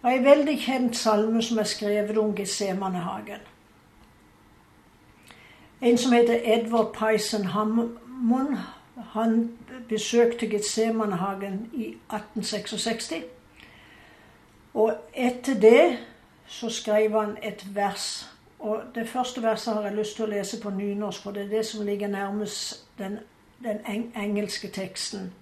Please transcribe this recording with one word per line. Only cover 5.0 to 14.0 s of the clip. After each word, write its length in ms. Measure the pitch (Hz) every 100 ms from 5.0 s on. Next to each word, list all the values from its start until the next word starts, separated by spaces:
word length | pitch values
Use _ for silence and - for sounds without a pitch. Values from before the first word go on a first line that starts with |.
| _ - - - - - - -
En 180 | 240 240
som 140 | 254
heter 280 | 240 233 233
Edward 480 | 233 226 226 233 220
Payson 500 | - 220 214 214 214
Hammond, 1120 | 190 208 214 233 233 - - 262 233 247 277 233 180 - - - 196
han 380 | 214 226 226 233 - - 254 240
besøkte 580 | 214 - 233 233 233 214
Getsemanehagen 1200 | 208 202 - 226 226 214 180 190 196 196 196 233
i 200 | 294 220 - -
atten 340 | 214 - 226
seksogseksti. 800 | - 208 - 220 233 226 - 330 - - - - - - - -